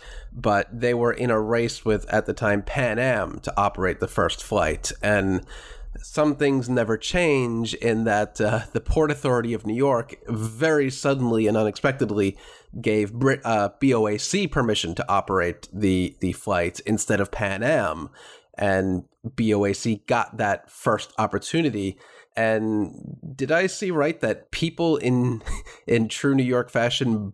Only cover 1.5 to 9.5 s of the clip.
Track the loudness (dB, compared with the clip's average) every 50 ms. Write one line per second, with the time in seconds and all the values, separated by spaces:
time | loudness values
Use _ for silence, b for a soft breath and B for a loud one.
1.5 | 0 0 0 0 -2 -2 0 0 0 0 0 0 0 0 0 0 -2 0 0 2
2.5 | 2 0 -2 -4 -2 -2 0 0 0 0 0 2 2 0 0 -4 -6 -8 -8 -4
3.5 | 0 2 2 2 0 0 -2 -2 0 -2 -4 -4 0 0 0 0 0 -4 -6 -2
4.5 | 0 0 2 0 -2 -4 -6 -8 -6 -4 0 0 2 2 2 2 0 -2 -2 B
5.5 | B B B B B B B B B -14 -14 -6 -2 0 2 2 2 2 2 2
6.5 | 2 0 0 0 0 0 2 0 0 -2 -2 -2 0 2 2 4 2 2 2 0
7.5 | 0 -2 -2 -4 -4 -2 0 0 2 2 2 2 2 2 0 0 -2 -2 0 0
8.5 | 0 -2 -2 -4 -6 -4 -2 0 2 2 2 2 0 0 0 0 2 2 0 0